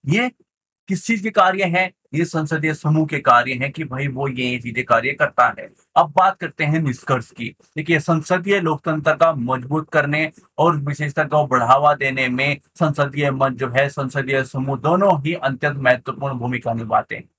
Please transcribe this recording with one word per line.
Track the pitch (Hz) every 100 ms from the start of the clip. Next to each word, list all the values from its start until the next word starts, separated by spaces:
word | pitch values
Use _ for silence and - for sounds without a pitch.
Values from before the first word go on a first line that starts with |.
ये | 139 196 247 _ _ _ _ _ -
किस | 190 -
चीज | 226
के | 214
कार्य | 202 185 190 185
हैं? | 175 185 _ _
ये | 147
संसदीय | 170 160 151 160 156
समूह | 151 151 156 156
के | 147
कार्य | 135 120 123
हैं | 127 139
कि | 139
भाई | 127 127 139
वो | 131 139
ये | 123 127 123
चीजें | 117 113
कार्य | - 113 127
करता | 139 147 - 120 -
है। | - _ _ -
अब | 165 143
बात | 190 185
करते | 160 -
हैं | 147 160
निष्कर्ष | 147 120 - 127 -
की। | - 117 - _ 151
देखिए, | 156 160
संसदीय | 160 160 147 185 190 196
लोकतंत्र | 165 147 - 156 151
का | 156 165
मजबूत | 147 120 127 127 156 156
करने | 156 143 151 156 - _ -
और | 160 151
विशेषता | 143 143 147 160
को | 147 151 147
बढ़ावा | 127 120 135 147 139
देने | 135 131 127
में | 123 143 143 _ -
संसदीय | 156 147 139 143 143
मंच | 131 135 123
जो | 131
है, | 123 139
संसदीय | 147 131 139 131 135
समूह | 131 135 135 135
दोनों | 151 180 202 160
ही | 147
अत्यंत | 175 135 123 147 139
महत्वपूर्ण | 131 123 - 127 139 127
भूमिका | 120 123 120
निभाते | 113 113 107 - 110
हैं। | -